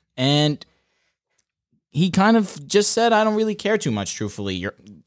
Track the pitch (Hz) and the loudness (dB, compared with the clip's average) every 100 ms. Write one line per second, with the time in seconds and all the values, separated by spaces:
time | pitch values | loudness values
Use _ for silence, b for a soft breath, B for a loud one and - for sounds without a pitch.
0 | b - 131 147 151 147 - _ _ _ | b -4 0 2 0 -2 -10 _ _ _
1 | _ _ _ _ _ _ _ _ _ - | _ _ _ _ _ _ _ _ _ 0
2 | 185 170 196 226 196 - 139 202 208 - | 2 4 4 4 2 -6 -2 0 2 2
3 | 233 220 220 214 220 214 202 214 160 107 | 2 4 2 0 -2 -2 -2 -2 -2 -4
4 | 98 - 107 - 101 92 95 - 95 98 | -4 -6 -8 -6 -6 -4 -6 -10 -20 -20